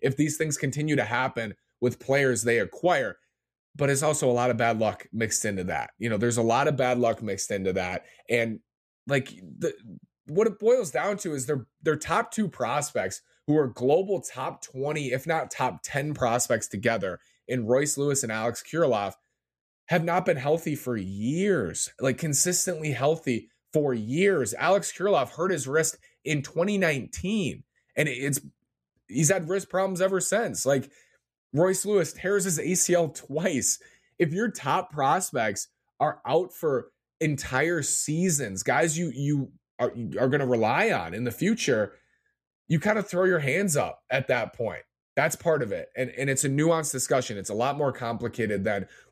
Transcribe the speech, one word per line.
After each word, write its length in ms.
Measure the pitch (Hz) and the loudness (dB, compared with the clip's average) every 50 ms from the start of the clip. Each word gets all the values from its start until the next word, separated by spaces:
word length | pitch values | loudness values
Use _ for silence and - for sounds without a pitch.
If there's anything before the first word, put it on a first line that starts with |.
if 160 | - 135 127 | -2 -2 2
these 220 | - 151 151 147 - | 2 0 0 0 -2
things 180 | 160 156 143 | -2 -2 -2
continue 400 | - 156 135 123 147 151 156 147 | -2 -4 -4 -2 -2 0 0 2
to 80 | 131 107 | 0 0
happen 500 | 110 120 120 131 131 - 117 113 104 95 _ _ _ _ - | 0 0 0 0 -2 -2 -4 -6 -6 -10 _ _ _ _ -2
with 180 | 120 120 - - | -2 -2 -2 -2
players 420 | - - 135 143 139 131 120 107 | -2 0 2 4 4 2 2 0
they 180 | 113 120 117 113 | 2 2 2 2
acquire. 580 | 98 95 - - 165 180 170 139 120 98 - _ _ _ _ _ _ _ _ _ _ _ - | 0 -2 -4 0 2 2 2 2 0 -4 -6 _ _ _ _ _ _ _ _ _ _ _ -4
But 140 | 147 143 139 | 0 2 2
it's 120 | 139 131 | 2 2
also 280 | 156 156 143 - 147 127 | 2 0 0 2 2 2
a 20 | |
lot 180 | 120 120 123 127 | 4 4 2 2
of 60 | 117 | 2
bad 220 | 113 120 117 113 110 | 4 2 2 2 2
luck 280 | 110 104 - - - - | 0 0 -2 -4 -14 -10
mixed 320 | - 113 113 104 - - - | -4 -2 -2 0 0 -2 -2
into 200 | 107 101 95 90 | -2 -2 -2 -4
that. 260 | 92 80 69 57 - _ - | -4 -4 -4 -6 -8 _ -6
You 100 | 110 120 | -4 -2
know, 80 | 110 | 0
there's 220 | 98 120 120 113 120 | 2 2 2 2 2
a 40 | |
lot 240 | 113 113 113 131 143 | 2 2 4 4 2
of 120 | 151 143 127 | 2 2 2
bad 200 | 127 127 123 123 | 0 0 2 2
luck 240 | 120 113 107 - | 2 2 0 0
mixed 280 | 110 104 95 - - - | -4 -6 -4 -6 -4 -4
into 240 | 107 98 95 95 90 | -4 -2 -2 -2 0
that. 320 | 92 90 90 90 90 - - - - - | 0 -2 -2 -4 -6 -8 -12 -20 -16 -4
And, 340 | - 117 120 117 113 107 - _ _ _ _ _ _ _ _ - | 0 0 0 0 0 -4 -8 _ _ _ _ _ _ _ _ -4
like, 280 | - 139 135 - - - 92 95 78 - - | 0 0 0 0 -4 -14 -20 -20 -18 -10 -4
the, 160 | 170 160 - - 113 107 87 - - _ _ _ _ 139 | -4 -4 -4 -6 -18 -20 -20 -20 -20 _ _ _ _ -2
what 180 | 151 196 226 | 0 2 2
it 120 | 226 190 - | 2 0 0
boils 320 | 208 226 254 262 190 143 | 2 4 4 4 2 -2
down 280 | - 151 165 202 208 - | -2 -2 -2 -2 -4 -4
to 160 | - 170 147 | -6 -6 -6
is 100 | 135 120 | -6 -2
their, 220 | 147 147 131 113 _ _ _ | -2 -4 -4 -4 _ _ _
their 140 | - 160 151 | 0 0 0
top 360 | 147 - - 165 220 233 - | 0 0 0 0 0 0 -2
two 160 | - 220 208 170 | -2 -2 -2 -2
prospects, 720 | - - 120 113 135 147 139 - - 110 95 95 - - _ _ _ _ - | -2 -4 -4 -2 -2 -2 -2 -2 -2 -2 -2 -2 -6 -8 _ _ _ _ 0
who 100 | 147 147 | 2 4
are 100 | 156 143 | 4 4
global 540 | 120 - - 123 135 151 180 190 208 190 156 | 2 -2 0 2 4 4 4 4 0 -2 -4
top 420 | - - - 131 131 165 - - | -4 -8 -8 -6 -6 -6 -8 -10
twenty, 500 | - - - 131 135 147 151 151 143 123 | -18 -14 -8 -6 -4 -4 -4 -4 -2 -2
if 140 | 123 135 - | -4 -4 -2
not 240 | 165 160 160 131 - | -2 -2 -2 -2 -6
top 300 | - - 127 131 - - | -4 -2 -2 -2 -2 -6
ten 320 | - - - 139 147 151 143 | -10 -4 -4 -2 -2 -2 -2
prospects 540 | - 127 113 117 123 - - 120 107 - - | 0 0 2 2 0 2 2 0 0 0 -4
together 500 | - 98 110 117 117 104 95 92 85 - _ _ _ _ - - | -6 0 0 0 0 2 -2 -4 -6 -8 _ _ _ _ -8 -4
in 180 | 123 127 110 | -4 -2 2
Royce 320 | 110 123 135 147 147 - 143 | 2 2 2 4 0 -2 -2
Lewis 240 | 143 147 139 - | 0 0 0 0
and 80 | 127 110 | -2 -2
Alex 320 | 110 110 110 120 117 - | -4 -2 -2 -4 -4 -6
Kirilloff, 520 | - - 147 165 165 135 113 101 101 95 - _ _ _ _ _ _ _ _ _ _ _ _ _ _ | -10 -6 0 0 2 2 2 2 0 -4 -6 _ _ _ _ _ _ _ _ _ _ _ _ _ _
have 180 | - 165 175 165 | 0 0 0 2
not 200 | 170 170 185 180 | 2 0 0 2
been 120 | 190 160 | 2 0
healthy 400 | 131 131 143 160 170 - 160 147 | 0 2 0 0 0 0 -4 -6
for 200 | - - 127 120 | -4 -4 -4 -4
years, 960 | 107 92 92 98 101 110 127 151 175 196 208 185 143 95 78 - - - - - - | -4 -4 -6 -6 -4 -2 -2 0 0 2 2 2 0 0 -2 -4 -6 -6 -6 -6 -2
like, 180 | 131 135 123 | -2 -2 0
consistently 760 | - 165 156 135 - - 180 175 - - 185 175 156 156 151 | 0 -2 0 2 2 2 2 2 0 0 -2 -4 -4 -4 -4
healthy 580 | 127 120 135 151 165 160 - 139 117 110 - _ _ _ _ _ | -2 2 2 2 2 2 0 -2 -2 -2 -4 _ _ _ _ _
for 200 | - 156 147 139 | 0 2 2 2
years. 640 | 123 110 104 113 135 170 196 202 185 147 120 98 - | 0 -2 -2 -2 0 2 4 4 4 2 0 -2 -2
Alex 380 | - 147 170 196 196 165 - - | 0 2 4 4 2 2 -4 -6
Kirilloff 340 | - 175 208 190 143 127 - | -2 0 2 2 2 0 -2
hurt 200 | - 151 175 190 | -4 -4 -2 -2
his 160 | 180 147 123 | -2 -2 -4
wrist 300 | 131 143 160 156 - - _ _ _ _ _ - | 0 0 2 2 0 -4 _ _ _ _ _ -4
in 180 | 147 156 143 | -2 -2 -2
twenty 360 | 135 - - 151 180 208 208 196 | -4 -4 -2 -2 0 0 2 2
nineteen, 880 | 180 160 147 131 101 - - - - 185 220 214 170 113 73 - - _ _ _ _ _ - | 2 2 2 0 -4 -8 -10 -6 -4 -2 -2 0 -2 -2 -4 -8 -16 _ _ _ _ _ -2
and 120 | 139 151 143 | 0 0 0
it's, 320 | 123 123 139 147 135 - - - _ _ _ _ _ _ _ _ _ _ _ - | -2 -4 -2 -2 -2 -4 -6 -10 _ _ _ _ _ _ _ _ _ _ _ -6
he's 220 | 101 143 156 156 | -2 0 2 2
had 180 | 190 185 160 156 | 2 0 0 -2
wrist 200 | 190 196 185 - | -4 -4 -4 -2
problems 320 | - 185 190 190 185 170 | -2 -2 0 0 0 0
ever 200 | 190 190 190 180 | 0 2 2 0
since. 440 | - - 190 220 233 160 98 - - | 0 0 0 0 0 -2 -4 -2 0
Like, 280 | 131 143 131 - - _ - _ _ _ _ _ _ _ _ _ - | 2 2 0 0 -4 _ -20 _ _ _ _ _ _ _ _ _ -2
Royce 320 | - 147 180 185 190 - - | 2 4 4 4 2 0 0
Lewis 280 | 202 208 190 160 - | 2 2 2 2 0
tears 320 | - - - 196 208 196 175 | -4 -6 -2 0 0 2 2
his 160 | 190 156 151 | 0 -2 -2
A 140 | - 160 185 | 0 0 2
C 200 | 170 - - 180 | 2 2 4 4
L 140 | 175 165 143 | 2 2 0
twice. 720 | - - - - 135 156 175 - 151 120 - - - - - - _ _ _ _ _ - | -4 -10 -12 -6 -4 0 0 2 0 2 2 0 -2 -2 -6 -20 _ _ _ _ _ 0
If 120 | 175 143 | 0 2
your 160 | 165 196 240 220 | 2 0 -2 -2
top 440 | - - - 135 156 185 180 - | -4 -4 0 0 0 0 0 -2
prospects 720 | 147 151 135 139 160 190 185 - 147 123 110 110 98 - - _ _ _ _ _ _ - | -2 2 4 4 4 2 0 -2 -2 0 0 0 -2 -4 -8 _ _ _ _ _ _ 0
are 220 | 143 151 - - - | 0 0 0 -4 -2
out 280 | 123 147 170 185 180 | 2 2 2 2 0
for 400 | - - 170 151 135 120 - - _ _ _ _ _ - | -8 -4 -2 0 0 0 -2 -6 _ _ _ _ _ -2
entire 640 | 160 151 143 139 - - 127 131 156 170 175 160 | -2 -2 0 -2 -4 -2 0 0 2 2 0 -2
seasons, 800 | 135 - - - - - 151 165 185 185 156 143 123 101 95 95 | -2 -2 -2 -2 -2 -2 0 0 2 2 2 0 -2 -4 -6 -4
guys 340 | - - 123 143 170 165 151 | 0 2 2 2 2 2 0
you, 140 | 170 175 151 | -2 -4 -4
you 380 | 117 135 143 147 147 139 131 - - _ _ _ _ - | -4 -2 0 0 0 0 -2 -4 -10 _ _ _ _ -4
are, 120 | 123 - - 120 113 - - 98 | -4 -2 -2 -4 -8 -6 0 2
are 80 | 139 131 | 2 4
gonna 180 | 143 143 135 | 4 2 2
rely 460 | 123 123 113 110 110 131 170 214 226 | 2 2 2 4 4 4 4 2 2
on 220 | 160 104 82 82 90 | 2 0 -2 -4 -6
in 100 | 110 123 | -4 -4
the 80 | 120 | -4
future, 600 | - - 160 208 233 - - 147 120 107 101 - - _ _ _ _ _ _ _ _ _ _ _ _ _ _ - | -4 0 0 0 0 2 2 2 2 2 2 -2 -4 _ _ _ _ _ _ _ _ _ _ _ _ _ _ 0
you 100 | 160 147 | 0 2
kind 180 | - 208 208 214 | 2 2 0 0
of 80 | 196 | -2
throw 180 | - 180 175 190 | -2 0 2 4
your 160 | 185 180 156 | 4 4 2
hands 360 | 139 131 151 190 208 185 147 | 2 0 0 0 0 2 2
up 280 | 135 95 78 - - _ - | 0 0 -2 -6 -12 _ -2
at 180 | 127 139 131 - | -2 -2 0 0
that 260 | 127 120 110 101 - | 0 0 0 -4 -6
point. 300 | - 117 101 80 - - _ _ _ _ _ - | -6 -4 -4 -4 -8 -14 _ _ _ _ _ -2
That's 180 | - 151 160 - | 0 0 0 -2
part 280 | - - 170 156 151 | -2 0 0 2 2
of 100 | 123 101 | 0 -2
it. 160 | 95 82 - - - | -4 -6 -6 -8 -6
And, 140 | 117 127 127 - | -6 -6 -6 -4
and 140 | 120 139 139 | -4 -2 0
it's 140 | 131 - - | 0 0 0
a 40 | 135 | 0
nuanced 440 | 135 147 156 165 165 160 151 - | 2 2 4 4 4 2 0 -4
discussion. 440 | - 127 - - 143 127 120 - 107 | -4 -4 0 2 0 0 0 -2 -6
It's 140 | 98 92 - | -8 -6 -4
a 40 | 101 | -2
lot 220 | 110 120 139 143 | 0 0 0 0
more 160 | 147 147 131 | 0 -2 -2
complicated 680 | - - 123 117 117 98 123 113 - 123 110 104 104 98 | -2 -2 -6 -6 -4 -4 -4 -6 -2 -2 -2 -2 0 0
than, 240 | 95 110 101 101 95 - - - - _ | 0 0 -2 -2 -4 -8 -16 -20 -18 _